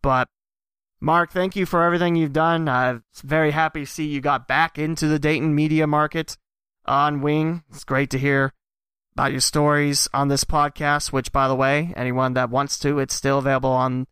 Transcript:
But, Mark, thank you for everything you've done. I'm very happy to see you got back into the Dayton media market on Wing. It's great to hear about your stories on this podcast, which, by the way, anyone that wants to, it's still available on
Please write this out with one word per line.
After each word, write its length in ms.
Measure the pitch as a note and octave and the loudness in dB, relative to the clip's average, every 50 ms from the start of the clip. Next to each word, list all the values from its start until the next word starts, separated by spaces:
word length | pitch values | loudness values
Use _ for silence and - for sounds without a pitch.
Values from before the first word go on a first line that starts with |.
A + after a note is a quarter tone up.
But, 260 | - C#3 C3 B2+ B2+ _ _ _ _ _ _ _ _ _ _ _ _ _ _ _ | 2 2 2 2 0 _ _ _ _ _ _ _ _ _ _ _ _ _ _ _
Mark, 320 | - D3+ E3 E3+ E3+ - | 0 2 2 2 2 0
thank 240 | - F#3 F3+ F#3+ - | -2 -2 -2 -2 0
you 100 | G3+ F#3 | -2 -2
for 160 | - - E3+ | 0 2 2
everything 360 | E3+ F3 E3+ F3 F3 F3 E3+ | 2 2 2 2 2 2 2
you've 160 | E3+ D#3+ D3 C3+ | 2 0 0 0
done. 340 | D#3 D#3+ E3 E3+ E3 D#3+ | 0 2 2 2 0 0
I'm 380 | D#3 B2+ B2+ B2+ B2+ B2+ A#2 _ _ _ - - | 0 0 0 0 0 -2 -4 _ _ _ -20 -6
very 280 | C#3 D3+ D#3+ D#3+ D3+ | -2 0 2 2 2
happy 340 | D3 D#3 D#3+ D#3 - D#3+ C#3+ | 2 0 0 -2 -2 -6 -10
to 0 | C3+ | -10
see 180 | - - D#3 | -8 -6 -6
you 120 | D3+ D3 C#3 | -4 -4 -2
got 300 | C3 D3 C#3+ B2+ A#2+ - | 0 0 0 0 -2 -2
back 280 | B2+ C#3+ E3 D#3+ _ | 0 2 2 0 _
into 300 | - D3+ D#3 E3 - E3 | -4 -4 -4 -2 -2 0
the 120 | D3+ D3+ D3+ | 0 0 2
Dayton 360 | C#3+ D3+ D#3 C#3+ - D#3+ D3 | 2 0 0 0 0 0 2
media 320 | D3 D3+ D#3 D#3 D#3 D#3 | 2 2 2 2 2 2
market 500 | D3+ D3 D3+ D3+ D3 - E3 D#3 - - _ _ _ _ _ _ _ _ _ _ | 2 2 0 0 0 -2 -6 -6 -6 -10 _ _ _ _ _ _ _ _ _ _
on 360 | - C3+ C#3+ C#3+ D3 D3 C#3+ | -2 0 2 2 2 0 0
Wing. 420 | C3+ D3 D3 D#3 D#3 D#3+ E3+ F3 _ _ | 0 0 2 2 2 0 -2 -4 _ _
It's 160 | - - - | -20 -20 -8
great 240 | - C3+ C3 C#3 C3 | -2 0 0 0 0
to 100 | - C3 | -2 -2
hear 320 | C3 C#3+ C#3 C#3 C3+ C3+ - _ _ _ _ _ _ _ _ _ _ _ _ | 0 2 2 2 0 0 -4 _ _ _ _ _ _ _ _ _ _ _ _
about 180 | - C#3 C3+ | -4 -2 -2
your 100 | C3+ C3 | 0 -2
stories 680 | B2 - - D#3 D3 D3 D3 D3 D3 D3 C#3+ C#3 - - | -2 0 0 2 2 4 2 2 2 0 0 0 -2 -2
on 160 | - C#3 C#3+ | 0 0 0
this 160 | C#3 C#3 C3+ - | 2 0 0 0
podcast, 680 | - - D3+ D3 D3 - - D3+ D3 D3 D3 - - - | 0 0 0 0 0 -2 -4 -2 0 0 0 -2 -2 -4
which, 180 | C3+ B2+ - | -4 -4 -2
by 160 | - C#3 C3+ | 0 0 2
the 80 | C3 C3+ | 2 2
way, 380 | C3 C3+ C3+ C#3+ D3 D#3+ E3+ - | 2 2 2 2 0 -2 -4 -6
anyone 380 | - B2 B2+ B2 B2+ C3 C3 B2+ | -6 -4 -4 -2 0 0 0 0
that 160 | B2+ B2+ A#2+ | 0 -2 0
wants 300 | A#2+ C3 C#3 C#3 - - | 0 -2 -2 -2 -6 -2
to, 180 | - C#3+ D3 | -2 0 0
it's 160 | C#3+ C3+ C3 - | 0 -2 -4 -6
still 240 | - - C#3+ C#3 | -4 -2 0 0
available 320 | C#3 C3 C#3 C3+ C3 C3 C3 | 2 2 0 0 0 0 0
on 380 | C3 B2+ B2+ C3 B2+ B2+ C3 _ | 0 2 0 0 0 -4 -4 _